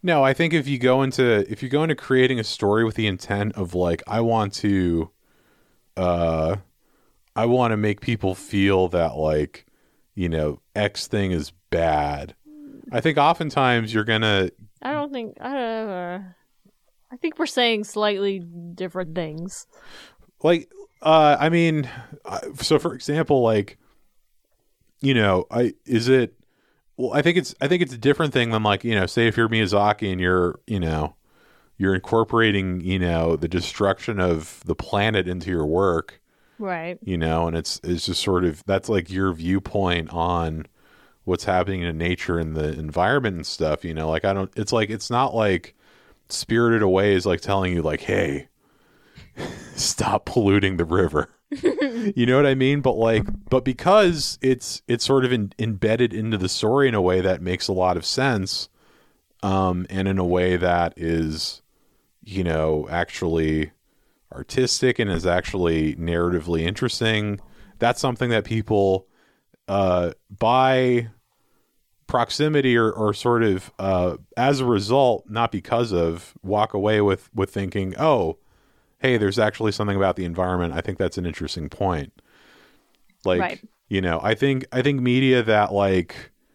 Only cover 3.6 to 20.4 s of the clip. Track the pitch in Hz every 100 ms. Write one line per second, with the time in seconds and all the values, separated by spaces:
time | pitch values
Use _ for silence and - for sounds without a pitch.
3.6 | 92 90 90 82 - 107 117 113 101 -
4.6 | 107 98 90 82 82 _ _ _ _ _
5.6 | _ _ _ - 90 87 85 80 78 98
6.6 | - _ _ _ _ _ _ - 117 123
7.6 | 120 110 107 104 - 113 95 92 - 101
8.6 | 98 95 92 87 80 65 78 76 76 -
9.6 | _ _ _ _ _ - 87 80 76 71
10.6 | _ - 101 - - 107 95 175 73 _
11.6 | _ 87 82 76 73 73 143 - _ 302
12.6 | 294 269 - 123 160 147 147 165 156 147
13.6 | 131 120 110 110 107 110 110 101 92 _
14.6 | - _ 254 294 285 269 220 - - 277
15.6 | 233 226 220 180 175 180 185 180 _ _
16.6 | _ _ _ _ _ 254 339 - 339 -
17.6 | 240 220 208 - 208 196 202 196 170 170
18.6 | 170 175 185 185 170 160 160 156 180 -
19.6 | - - - - - _ - _